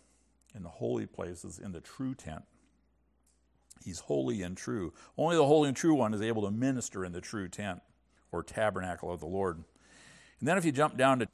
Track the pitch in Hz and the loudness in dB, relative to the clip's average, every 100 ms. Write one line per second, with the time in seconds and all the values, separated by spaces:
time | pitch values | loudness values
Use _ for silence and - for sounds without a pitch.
0 | _ _ _ _ _ - 85 - 120 120 | _ _ _ _ _ -16 -16 -6 -4 -4
1 | 104 - 87 87 95 85 98 85 - - | -6 -8 -10 -10 -14 -12 -12 -12 -12 -8
2 | 131 131 - 76 - _ _ _ _ _ | -8 -8 -10 -12 -14 _ _ _ _ _
3 | _ _ _ _ _ _ _ - - 85 | _ _ _ _ _ _ _ -16 -12 -10
4 | - 143 131 113 90 92 - 120 85 - | -4 -2 0 -2 -4 -6 -6 -4 -4 -8
5 | - - 156 170 143 151 147 127 170 151 | -10 -2 2 6 8 8 6 4 4 6
6 | 110 107 110 113 101 107 131 131 110 101 | 4 2 0 0 0 0 0 -2 -4 -6
7 | 92 90 - 110 92 - 104 85 - _ | -6 -8 -8 -6 -6 -6 -6 -8 -12 _
8 | _ _ _ 85 82 - 107 95 92 87 | _ _ _ -6 -4 0 0 0 -4 -6
9 | 85 87 78 95 98 82 85 _ _ - | -6 -6 -4 -2 -2 -2 -8 _ _ -20
10 | - - - - 131 190 170 131 151 110 | -20 -20 -20 -4 0 2 2 2 2 4
11 | 135 131 110 | 4 4 0